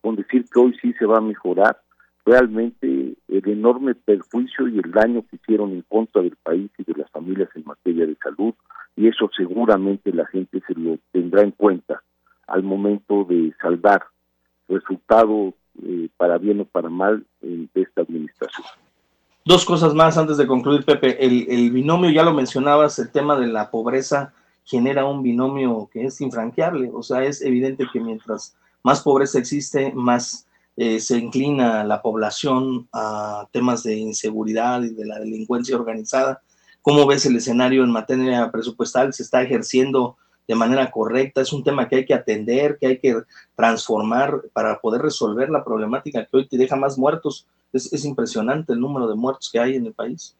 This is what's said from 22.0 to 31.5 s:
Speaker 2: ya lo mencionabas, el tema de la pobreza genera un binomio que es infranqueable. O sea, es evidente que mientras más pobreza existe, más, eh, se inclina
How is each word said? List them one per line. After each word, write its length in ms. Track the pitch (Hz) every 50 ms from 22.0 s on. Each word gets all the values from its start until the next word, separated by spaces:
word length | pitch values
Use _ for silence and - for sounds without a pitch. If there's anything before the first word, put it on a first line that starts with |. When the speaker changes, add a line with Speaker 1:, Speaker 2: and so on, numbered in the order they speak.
| 180 170
Speaker 2:
ya 120 | 151 160 165
lo 100 | 170 160
mencionabas, 680 | 143 127 123 - - 135 147 147 151 151 147 143 -
el 120 | 117 -
tema 280 | _ 151 143 147 147 135
de 80 | 123
la 240 | 117 113 107 104 -
pobreza 640 | - 113 113 120 127 135 131 - 147 139 139 - _ _ _ _ _ _ _ -
genera 320 | - 123 120 135 135 139 135
un 160 | 139 139 139
binomio 680 | 131 123 117 120 131 135 139 139 135 123 117 110 104 _
que 140 | _ 113 120
es 160 | 135 135 -
infranqueable. 680 | 143 127 123 117 110 117 117 - 160 175 175 143 127 120 113
O 100 | 117 117
sea, 160 | - 127 127 135
es 180 | 139 139 -
evidente 440 | - 139 123 123 127 135 135 135 131 123
que 80 | - 120
mientras 560 | 117 113 113 110 _ - 107 104 - - _ _ _ _ _ _ _
más 180 | 123 143 147
pobreza 360 | - 147 139 135 139 135 -
existe, 540 | 135 123 - - 147 139 - - 143 135 139 -
más, 540 | 131 123 123 123 120 120 - - - _ _ _ _ _ _ _
eh, 220 | - 117 113 110 110
se 180 | 110 - 131
inclina 680 | 117 113 113 113 131 135 147